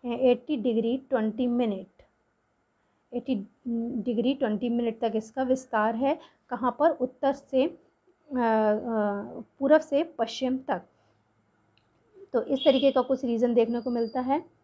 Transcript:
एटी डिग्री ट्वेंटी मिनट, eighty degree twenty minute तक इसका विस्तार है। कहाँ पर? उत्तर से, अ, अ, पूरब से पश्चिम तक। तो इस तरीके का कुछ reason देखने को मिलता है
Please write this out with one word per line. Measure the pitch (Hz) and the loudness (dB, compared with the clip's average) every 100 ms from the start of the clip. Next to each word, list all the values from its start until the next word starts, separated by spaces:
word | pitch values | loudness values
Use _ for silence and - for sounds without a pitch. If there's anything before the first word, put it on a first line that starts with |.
एटी | 247 240 262 247 - 294 | -6 2 2 2 0 -2
डिग्री | 226 233 226 262 - | 0 0 0 -2 -2
ट्वेंटी | 254 220 214 247 | 0 0 0 -2
मिनट, | 240 240 190 196 _ _ _ _ _ _ _ _ _ _ _ _ | 0 0 -2 -8 _ _ _ _ _ _ _ _ _ _ _ _
eighty | 247 240 233 196 _ 247 233 233 247 | -10 -4 -4 -4 _ -6 -4 -4 -4
degree | 208 220 240 | -2 0 0
twenty | 277 240 214 240 | 0 -2 -2 -2
minute | 233 233 226 | 0 -2 -2
तक | 233 | -2
इसका | 220 220 - | -2 -6 -6
विस्तार | 262 262 - 220 214 | 0 0 0 0 0
है। | 226 269 311 - _ _ | 2 0 -2 -6 _ _
कहाँ | 226 247 - | -4 -2 2
पर? | 339 | 2
उत्तर | 285 254 - 277 | 2 -4 0 -2
से, | 269 - 262 294 | -2 -2 0 0
अ, | - _ _ _ _ _ | -2 _ _ _ _ _
अ, | 262 233 220 214 214 247 226 208 202 220 240 226 _ | -2 2 2 2 0 0 -2 0 -2 -8 -12 -16 _
पूरब | 277 302 | 4 4
से | 302 285 | 4 -2
पश्चिम | 330 - 226 - 254 262 | -2 -4 -6 -2 -4 -4
तक। | 262 185 - _ _ _ _ _ _ _ _ _ _ _ _ 381 392 | -4 -6 -6 _ _ _ _ _ _ _ _ _ _ _ _ -20 -4
तो | 247 | -4
इस | - 277 | -2 0
तरीके | 302 262 277 | 4 4 4
का | 262 | 2
कुछ | 254 262 | 0 -2
reason | 262 233 240 | -2 0 2
देखने | 226 226 240 | 2 2 0
को | 226 | -4
मिलता | 240 226 254 | -4 -2 -4
है | 254 285 339 _ | -2 -2 -2 _